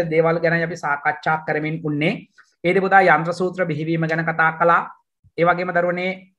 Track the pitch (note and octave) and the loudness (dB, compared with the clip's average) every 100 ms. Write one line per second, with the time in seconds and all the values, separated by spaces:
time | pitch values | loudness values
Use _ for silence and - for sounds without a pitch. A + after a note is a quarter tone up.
0 | E3 D#3+ E3 E3+ E3 E3+ E3 E3+ D3+ C#3+ | 0 2 2 2 2 0 -2 -4 -4 -2
1 | D3+ D3+ E3 D#3 D#3 D3+ D#3 D#3+ D#3 D3 | -2 -2 -2 -2 -2 -4 -4 -4 -4 -2
2 | E3 - - _ _ _ E3+ F#3+ F#3+ G3 | 0 -2 -10 _ _ _ 0 0 4 6
3 | F3+ D3+ E3 E3+ F#3 F3+ E3+ D3 D#3+ E3 | 6 4 0 -4 -4 -4 -4 -4 -4 -2
4 | D#3+ E3 E3 E3 D#3+ D#3+ E3+ F3+ - - | -2 -2 -2 0 0 2 2 2 0 -12
5 | _ _ _ - E3+ F3 F3+ E3+ F3 F3 | _ _ _ 0 2 2 -2 0 0 -2
6 | F#3 F#3 - | -4 -8 -14